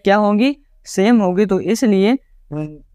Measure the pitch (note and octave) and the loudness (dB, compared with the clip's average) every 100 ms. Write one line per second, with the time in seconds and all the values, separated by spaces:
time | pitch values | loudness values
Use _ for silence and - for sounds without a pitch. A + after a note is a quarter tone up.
0 | G3 G3+ G#3 G#3 C4 C#4+ _ _ - - | 0 2 2 0 0 -2 _ _ -8 -2
1 | G3+ A#3+ F#3+ F3+ G#3 F#3+ D#3 A3+ A#3+ G3 | 2 2 2 0 0 -2 -2 -2 0 2
2 | G3 C4+ - _ _ D3 D3+ D3+ - | 2 -2 -6 _ _ -12 -12 -14 -12